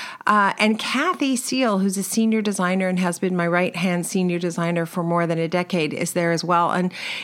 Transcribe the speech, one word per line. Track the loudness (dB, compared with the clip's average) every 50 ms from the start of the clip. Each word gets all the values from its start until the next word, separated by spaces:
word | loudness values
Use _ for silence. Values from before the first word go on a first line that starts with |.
| -12 -12 -12 -4 2 2
Uh, | 4 4 4 2 2 2
and | 2 2 2 0
Kathy | -2 -4 -2 0 0 0 0 0 0 0 0 -2
Seal, | -2 -4 -2 0 0 2 2 2
who's | 2 0 0 -2
a | -4
senior | -2 0 0 2 2 2 2
designer | 0 -2 -2 0 0 0 2 2 0 0
and | 0 0
has | 0 0 0 0
been | -2 -2 0
my | 0 0 2
right-hand | 2 2 0 0 -2 -2 -2 0 0 0 -2
senior | -2 0 0 0 2 0 0
designer | -2 -4 -2 -2 -2 0 0 0 -2
for | -2 -4 -4 -2
more | 0 0 2 2
than | 0 0 -2
a | -2 0
decade, | 0 -2 -2 0 0 0 0 0 -2
is | -4 -4 -2
there | -2 0 0 2 0
as | 0 0
well. | 2 2 2 2 2
And | 2 0 0 -2 -4 -6 -10 -10 -10 -8